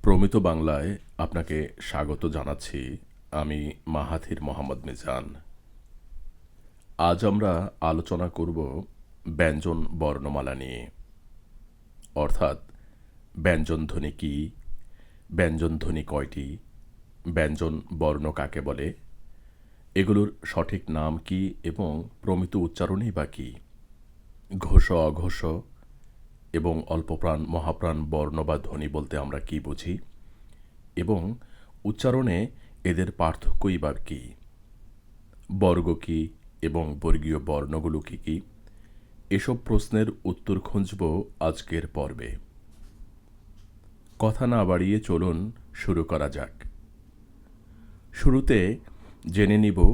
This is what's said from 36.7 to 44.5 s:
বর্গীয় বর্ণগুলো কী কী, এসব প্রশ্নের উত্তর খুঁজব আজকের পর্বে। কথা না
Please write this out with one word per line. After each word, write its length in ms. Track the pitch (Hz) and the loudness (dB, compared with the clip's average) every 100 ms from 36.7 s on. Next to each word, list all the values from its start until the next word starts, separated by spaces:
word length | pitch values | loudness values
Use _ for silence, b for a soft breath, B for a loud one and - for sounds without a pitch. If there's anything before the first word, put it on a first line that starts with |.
| 82 78 71 | -2 -4 -2
বর্গীয় 380 | 80 78 76 78 | 4 4 4 -2
বর্ণগুলো 600 | 67 73 71 78 80 78 | -2 -2 -2 -4 -2 -4
কী 160 | - - | -6 -10
কী, 240 | - 80 - - - b b b b b - | -6 -6 -6 -20 -20 b b b b b -2
এসব 260 | 98 - 123 | -2 0 -4
প্রশ্নের 520 | - 110 - 107 110 - | 2 2 4 0 0 -2
উত্তর 360 | - 87 - 92 | -6 -6 -2 -2
খুঁজব 420 | - 104 95 95 85 82 - - | -2 -2 -2 -2 -2 -2 -4 -2
আজকের 460 | 80 78 - 82 78 | -2 -2 -4 -6 -4
পর্বে। 500 | 73 69 60 57 - - - - - - - - - - - - - - - - - - - | -6 -6 -8 -10 -10 -12 -20 -20 -20 -20 -20 -20 -20 -20 -20 -20 -20 -20 -20 -20 -20 -20 0
কথা 280 | 110 113 | 0 2
না 180 | 123 | 2